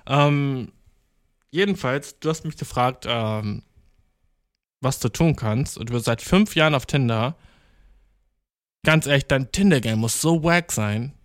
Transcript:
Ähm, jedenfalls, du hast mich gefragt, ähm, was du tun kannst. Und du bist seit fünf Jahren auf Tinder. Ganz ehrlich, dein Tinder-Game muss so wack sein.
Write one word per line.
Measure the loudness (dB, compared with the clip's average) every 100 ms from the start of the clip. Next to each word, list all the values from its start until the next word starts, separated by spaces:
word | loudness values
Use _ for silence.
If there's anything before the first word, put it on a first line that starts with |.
| -2
Ähm, | 2 4 2 0 -4 -8 _ _ _ _ _ _ _ _
jedenfalls, | -2 -2 0 -2 -4 -6 -6
du | -6
hast | -4
mich | -8 -10
gefragt, | -6 0 0 -2 -4
ähm, | -4 -2 -4 -6 -8 -14 _ _ _ _ _ _ _ _ _ _ _
was | -4 -2
du | -4
tun | 0 0
kannst. | 0 -2 -2 -4 -8
Und | -6
du |
bist | -4
seit | -2 -4
fünf | 2 2 4
Jahren | 2 2
auf | 2 0
Tinder. | 0 0 0 -2 -6 -18 _ _ _ _ _ _ _ _ _ _ _ _ _
Ganz | 2 4
ehrlich, | 4 0 2
dein | 0 0
Tinder-Game | 2 4 4 2 0
muss | 0 0
so | 0 2
wack | 2 2 0
sein. | -4 -2 -2 -6 -12